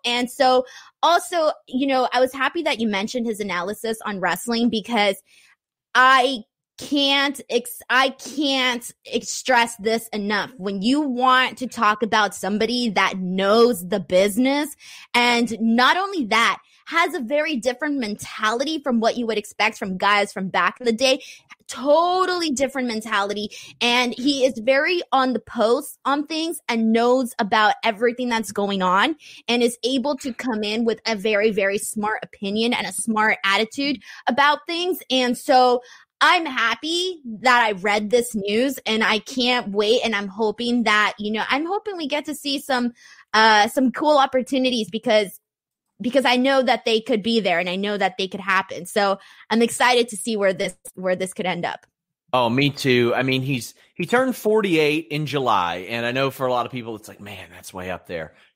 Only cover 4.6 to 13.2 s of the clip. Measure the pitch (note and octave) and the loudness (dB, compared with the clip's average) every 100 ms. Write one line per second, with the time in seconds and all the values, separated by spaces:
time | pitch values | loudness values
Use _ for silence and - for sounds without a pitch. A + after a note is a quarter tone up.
4.6 | A#3 G#3+ F#3+ A#3 G3+ G3+ _ _ _ _ | 0 -2 -2 0 0 0 _ _ _ _
5.6 | _ _ _ A#3+ C4 C4 C4 B3+ - _ | _ _ _ 2 6 6 4 -2 -10 _
6.6 | _ - - C#4+ C#4 C#4 C#4+ C#4 - A#3+ | _ -16 -4 0 2 2 0 -4 -4 -4
7.6 | A#3+ - - B3 C4+ C4+ - - C#4+ C4+ | -4 -14 -2 0 2 -2 -12 -4 -2 0
8.6 | B3+ A#3+ - - - A3+ - - - A#3+ | 0 -2 -8 -20 -6 -6 -6 -8 0 2
9.6 | A#3 - G#3 A3+ - G#3+ G3+ G#3 D#3 - | 2 -2 -2 -2 -2 -6 -2 -2 -4 -8
10.6 | G3 G3 G#3 C#4+ D4 A#3+ B3+ B3+ B3+ - | -6 -2 0 0 0 0 4 4 2 -4
11.6 | B3+ - G#3+ G#3+ G#3+ A3 G3+ - F#3+ G#3 | -10 0 0 0 0 2 0 -2 -4 -2
12.6 | A3+ B3 A#3+ F#3+ F#3+ F#3+ | 0 0 0 2 0 0